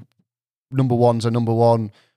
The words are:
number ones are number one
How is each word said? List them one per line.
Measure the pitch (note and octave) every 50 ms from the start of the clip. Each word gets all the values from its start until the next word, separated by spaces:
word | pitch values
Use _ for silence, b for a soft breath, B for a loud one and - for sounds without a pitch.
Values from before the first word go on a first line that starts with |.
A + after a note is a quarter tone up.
| - _ _ _ _ _ _ _ _ _ _ _ _ _
number | C3+ C3 C3+ B2+ B2
ones | A#2 A#2+ A#2+ A#2 A#2 G#2+
are | A#2
number | A#2 A#2+ A#2 A2+ A2+
one | A2+ A#2 A#2 A#2 A#2 A2 G2+ b b b b b